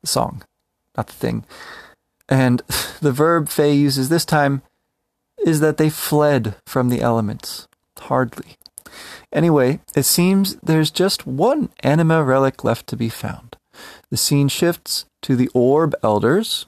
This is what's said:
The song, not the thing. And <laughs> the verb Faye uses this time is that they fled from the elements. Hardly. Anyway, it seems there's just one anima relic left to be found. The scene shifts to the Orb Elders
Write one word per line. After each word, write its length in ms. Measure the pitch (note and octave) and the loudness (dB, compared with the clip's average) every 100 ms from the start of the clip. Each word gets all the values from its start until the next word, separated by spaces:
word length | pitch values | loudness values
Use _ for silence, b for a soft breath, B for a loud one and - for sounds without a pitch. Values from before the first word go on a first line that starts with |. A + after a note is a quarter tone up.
The 40 | - | -4
song, 380 | - A#2 G2 - _ _ _ _ - | -2 -2 -6 -20 _ _ _ _ -10
not 120 | A2+ | -10
the 40 | |
thing. 320 | - B2 A2+ G#2+ B B B B B _ _ - | -6 -6 -6 -10 B B B B B _ _ -2
And 320 | C3+ B2+ B2 | 2 2 0
<laughs> 400 | - - - - | -2 -8 -8 -4
the 120 | D3+ | -2
verb 360 | B2+ D#3 E3+ D3+ | 2 2 2 0
Faye 260 | - D3 | 0 2
uses 340 | C#3+ C#3+ C3+ C3 | 4 2 0 0
this 160 | E3 | 0
time 380 | - D#3 C#3 C#3 - _ _ _ _ _ _ - | 0 2 2 -2 -6 _ _ _ _ _ _ -4
is 140 | G#4 D#3 | 0 2
that 200 | D#3 D3+ | 0 2
they 120 | D#3 | 0
fled 640 | - - D3+ D3 C#3 A2 - | 0 -2 2 2 2 -2 -8
from 260 | - C#3 B2 | -6 -2 0
the 100 | B2 | 0
elements. 680 | A#2 A#2 G#2+ - - - - _ _ - | 0 0 -2 -8 -12 -16 -18 _ _ -20
Hardly. 580 | - C3 B2+ - - - _ - - B B B B | -4 -2 -2 -6 -20 -20 _ -20 -20 B B B B
Anyway, 480 | - E3+ D3 B2+ C#3+ _ - | 0 2 4 2 0 _ -2
it 60 | |
seems 540 | C3+ - F3+ G3 G3 - | 0 2 2 2 0 -4
there's 340 | - D#3+ D#3 | -2 0 0
just 360 | - F#3 - - | 0 -2 -2 -6
one 440 | C3 G3+ D4+ B3+ _ | -2 0 0 -2 _
anima 420 | C3 D3+ D#3+ D#3+ | 0 2 2 2
relic 400 | C#3 C3 C3+ - | 2 2 2 0
left 240 | - A#2 - | -4 -4 -6
to 80 | A#2+ | -6
be 120 | A#2 | -6
found. 480 | - - - - - _ B B B B | -6 -10 -12 -16 -20 _ B B B B
The 80 | B2 | -4
scene 300 | - C#3+ C#3+ | 0 2 2
shifts 580 | - E3+ E3+ - - - _ | 2 0 -2 -6 -10 -10 _
to 120 | - | -2
the 140 | B2+ B2 | 0 2
Orb 400 | B2+ B2 C#3+ D#3+ - | 2 4 4 2 0
Elders 640 | A#2 G#2 A2 E3+ A3+ - | 0 2 2 0 0 -8